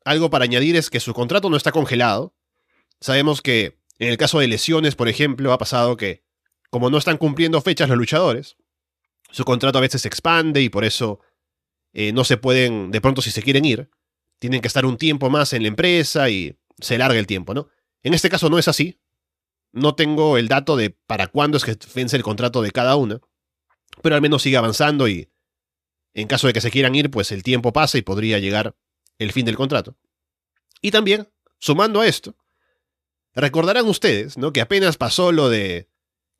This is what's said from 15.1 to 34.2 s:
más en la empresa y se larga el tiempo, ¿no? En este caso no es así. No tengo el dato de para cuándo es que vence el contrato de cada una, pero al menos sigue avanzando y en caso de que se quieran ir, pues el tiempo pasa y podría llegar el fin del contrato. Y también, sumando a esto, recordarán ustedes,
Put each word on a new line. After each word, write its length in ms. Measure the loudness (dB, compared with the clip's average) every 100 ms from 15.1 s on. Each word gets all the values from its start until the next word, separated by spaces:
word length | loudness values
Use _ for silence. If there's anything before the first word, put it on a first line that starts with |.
| 0 0
más 220 | 0 0
en 100 | 0
la 60 | -2
empresa 640 | 0 2 2 0 0 0
y 260 | 0 -4 -10 _ -12
se 180 | -4 0
larga 220 | 2 2
el 80 | 0
tiempo, 280 | -4 -6
¿no? 140 | -8 -10 _ _ _
En 120 | -2
este 160 | 0 0
caso 180 | 0 2
no 100 | 2
es 100 | 2
así. 320 | 0 -2 -6 _ _ _ _ _ _ _
No 240 | -2 -2 0
tengo 420 | -2 0 2 2
el 100 | 2
dato 280 | 0 0 0
de 140 | 0
para 360 | -4 -8 -4 -2
cuándo 300 | 0 2 0
es 80 |
que 120 | -2 -8 -8
vence 220 | -8 -2 -2
el 60 |
contrato 400 | -2 -2 -2 -2
de 80 | -2
cada 260 | 0 2 2
una, 240 | 0 -4 _ _ _ _ _ _ _ -4
pero 140 | 0
al 80 | 2
menos 200 | 4 2
sigue 140 | 2 2
avanzando 520 | 2 2 0 2 0
y 200 | 0 -8 _ _ _ _ _ _ _ _
en 140 | -10 -4
caso 180 | 0 2
de 60 |
que 80 | 2
se 100 | 0
quieran 240 | 0 0
ir, 160 | 0 0
pues 220 | -2 -4
el 100 | -4
tiempo 300 | -2 0 0
pasa 260 | 0 0 0
y 40 |
podría 360 | -2 -2 0 0
llegar 380 | 0 -2 -4 -8 _ _ _ -8
el 140 | -6
fin 120 | -2
del 120 | -2 -2
contrato. 400 | -2 -2 -4 -12 _ _ _ _ _ _ _ _
Y 120 | 0
también, 360 | 2 2 0 -2 _ _ _
sumando 420 | -2 2 2 2
a 60 | 2
esto, 300 | 0 -6 -20 _ _ _ _ _ _ _ _ _
recordarán 520 | -4 -2 0 0 2 2
ustedes, 500 | 2 2 0